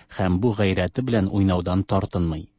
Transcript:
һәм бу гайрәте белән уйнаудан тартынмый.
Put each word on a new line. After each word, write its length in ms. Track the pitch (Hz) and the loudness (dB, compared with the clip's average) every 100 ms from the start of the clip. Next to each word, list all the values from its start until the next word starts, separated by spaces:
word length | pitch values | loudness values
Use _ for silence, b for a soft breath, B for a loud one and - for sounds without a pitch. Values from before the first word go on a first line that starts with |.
| B - | B -4
һәм 240 | 92 92 | 0 2
бу 100 | 120 | 2
гайрәте 540 | 104 98 90 90 - 127 | 2 0 0 -2 -2 -2
белән 240 | 113 98 | 0 0
уйнаудан 540 | 101 95 90 90 92 | 2 2 2 0 -2
тартынмый. 680 | 95 101 - 92 85 78 - | 0 -2 -2 -2 -2 -4 -8